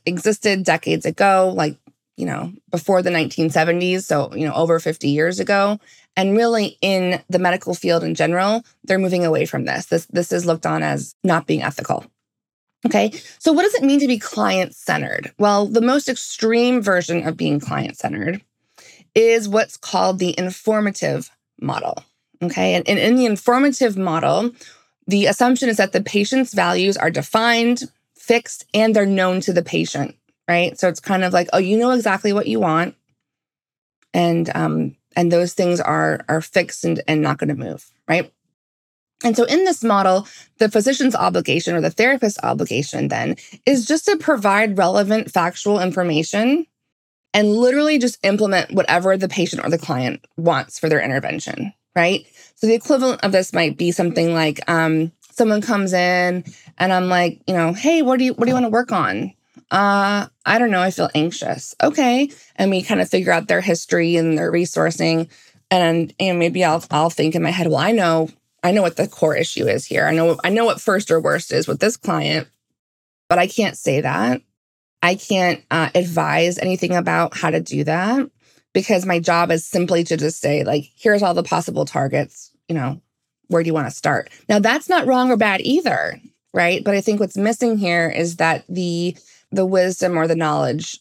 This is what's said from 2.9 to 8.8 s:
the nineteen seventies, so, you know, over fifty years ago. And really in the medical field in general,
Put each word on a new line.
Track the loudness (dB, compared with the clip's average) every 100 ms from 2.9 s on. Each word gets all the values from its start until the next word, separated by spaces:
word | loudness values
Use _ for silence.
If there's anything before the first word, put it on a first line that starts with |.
| 0
the | 2
nineteen | -2 -2 -2 0
seventies, | 2 2 0 0 -2 -2
so, | -2 -2 -4
you | -4
know, |
over | -2 0 0
fifty | -2 -4 -2
years | 0 0 -2
ago. | 0 2 2 -2 -8 -20 _ -2
And | 0 2
really | 2 0 -2 -2
in | -2 0 0 -4 -2
the | 0
medical | 0 -2 -4
field | -4 0 0
in | 0
general, | -2 0 0 0 -2 -4 _